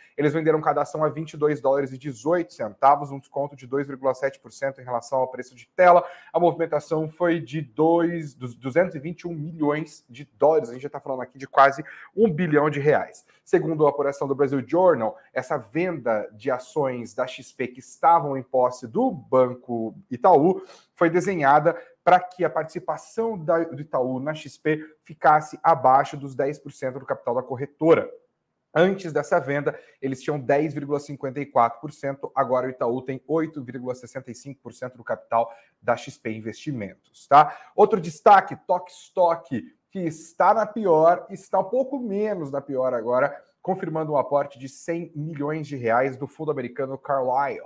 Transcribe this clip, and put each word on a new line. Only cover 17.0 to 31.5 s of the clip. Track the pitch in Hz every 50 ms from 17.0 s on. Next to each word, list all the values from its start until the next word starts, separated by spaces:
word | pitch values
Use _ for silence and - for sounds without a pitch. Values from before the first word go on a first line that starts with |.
| 117 - -
da | - 127 127
X | - - 131 -
P | - - 131 123
que | 123 -
estavam | - - - - - 165 170 165 147 147 139 135
em | 123
posse | - - 127 123 123 123 - - 113
do | 113 185 247 262
Banco | 196 147 113 - 131 131 127 123 123 123 - - 120 117 113 110 101 - - _
Itaú | 127 120 - 196 175 143 143 180 190 190 - - - - _ _ _
foi | - 175 170
desenhada | 160 180 165 196 196 170 147 135 143 156 147 170 165 - - - _ _ _
pra | 175 180 180
que | 180 - - - 175
a | 156
participação | - 160 156 156 - 175 - - 190 196 - - - - 226 233 220 185
da, | 156 147 170 165 170
do | 165 - 139
Itaú | 147 - - 139 127 127 131 127
na | 131 151 156
X | 151 - 135 - -
P | - 156 156 151 156 - _ _ _
ficasse | - 160 - - 156 151 156 151 - - -
abaixo | - 160 165 - - 131 131 135 139 - - 143
dos | 135 139 131
dez | 123 139 139 151 151
por | - 143
cento | - - - 131 123 139
do | 131
capital | - 135 - - - 117
da | 127 123
corretora. | - 135 117 143 139 _ - 156 160 165 120 98 - - - _ _ _ _ _ _ _ _ _ _ -
Antes | 151 175 190 196 190 - 170 147
dessa | 147 143 - - 135
venda, | 131 131 139 143 143 147 139 - - _ _ _
eles | - 135 135 131
tinham | - - 147 147
dez | 131 117 143 143 156 160 139
vírgula | 143 143 139 147 143
cinquenta | 143 - 143 131 - 135 123 143
e | 139
quatro | 135